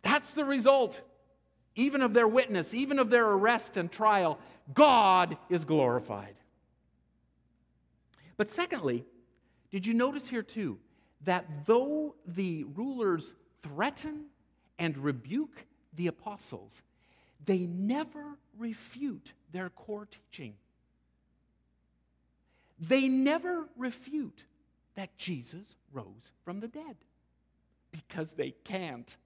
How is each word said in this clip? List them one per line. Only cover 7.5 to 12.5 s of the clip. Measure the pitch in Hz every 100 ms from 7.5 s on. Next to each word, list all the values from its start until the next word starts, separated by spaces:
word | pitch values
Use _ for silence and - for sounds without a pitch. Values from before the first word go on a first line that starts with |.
| _ _ _ _ _ _ _ - -
But | 208
secondly, | - 349 277 151 120 - - _ _ _ _ _
did | 196 190
you |
notice | 233 254 277 262
here | 247
too | - 226 180 98 _ _ _ _
that | 147 180 160 147 147
though | 233 269 302 302 - -
the | 170 190